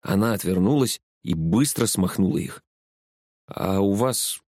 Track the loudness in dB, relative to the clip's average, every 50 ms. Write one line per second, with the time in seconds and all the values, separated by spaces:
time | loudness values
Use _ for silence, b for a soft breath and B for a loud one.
0 | _ 0 0 2 2 2 0 -2 -2 0 0 2 2 2 4 2 2 0 -2 -8
1 | _ _ _ _ _ -4 -2 -2 0 2 2 2 2 2 2 0 0 0 2 0
2 | 0 0 2 0 0 2 2 -2 -4 -6 -10 -14 _ _ _ _ _ _ _ _
3 | _ _ _ _ _ _ _ _ _ _ -8 -4 -2 0 0 2 2 0 2 2
4 | 0 0 0 -2 -4 -6 -8 -10 _ _